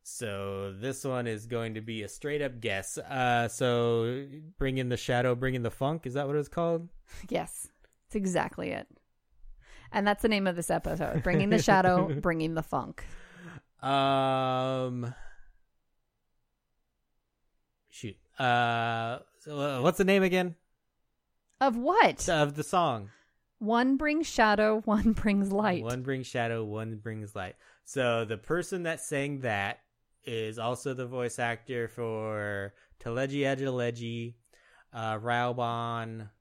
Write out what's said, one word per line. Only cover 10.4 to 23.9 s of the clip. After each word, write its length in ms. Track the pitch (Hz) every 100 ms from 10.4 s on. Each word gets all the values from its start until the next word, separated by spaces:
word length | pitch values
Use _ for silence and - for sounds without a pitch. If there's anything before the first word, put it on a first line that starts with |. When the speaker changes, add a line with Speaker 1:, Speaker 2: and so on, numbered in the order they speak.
| 190
Speaker 2:
of 100 | 170
this 140 | 165
episode. 520 | 165 - 156 147 156
Bringing 280 | 180 160 202
the 80 | 214
shadow, 520 | 185 190 185 180 185
Speaker 1:
<laughs> 60 | 147
Speaker 2:
bringing 340 | 180 165 160
the 80 | 160
funk. 420 | - 147 - - - - - - 170 139 _ _
Speaker 1:
Um, 1300 | 131 139 135 135 135 131 131 127 131 131 127 123 120 123 - - - _ _ _ _ _ _ _ _ _ _ _ _ _ _ _ _ _ _ _ _ _ _ _ _
shoot. 260 | - 113 - _ -
Uh, 800 | 131 120 120 117 117 117 113 127 - _
so, 180 | 151 147
uh, 220 | 143 131
what's 160 | 147 180
the 60 |
name 180 | 185 196
again? 320 | 190 185 175 165 _ _ _ _ _ _ _ _ _ _
Speaker 2:
Of 160 | 269 233
what? 520 | 262 403 240 147 -
Speaker 1:
Of 260 | 160 147
the 80 | 143
song. 480 | 147 185 165 117 101 - _ _ _ _
Speaker 2:
One 380 | 214 233 254